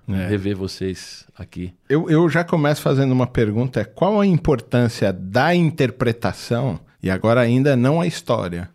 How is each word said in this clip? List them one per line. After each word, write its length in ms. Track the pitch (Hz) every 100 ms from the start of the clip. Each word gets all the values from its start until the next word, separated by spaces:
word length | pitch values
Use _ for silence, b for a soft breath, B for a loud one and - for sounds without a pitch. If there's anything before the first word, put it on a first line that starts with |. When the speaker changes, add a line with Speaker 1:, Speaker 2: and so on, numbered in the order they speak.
| -
Speaker 1:
É. 200 | 95 92
Speaker 2:
Rever 280 | 104 95 98
vocês 680 | 95 - 95 90 - - - -
aqui. 380 | 85 85 90 - -
Speaker 1:
Eu, 180 | 147 175
eu 180 | 156 170
já 120 | 165
começo 380 | 170 170 147 147
fazendo 320 | 151 135 135
uma 140 | 127 127
pergunta, 540 | - 107 107 127 117
é 40 |
qual 340 | 101 - 175 208
a 80 | 196
importância 880 | 165 - 135 - 127 120 - 104
da 400 | 95 95 113 151 175 165 - 131 -
interpretação, 800 | 117 113 95 - - 117 135 78 - b
e 80 | 92
agora 300 | 92 107 120
ainda 340 | 117 123 143 131
não 240 | 127 165
a 60 | 175
história, 600 | - - 113 95 85 90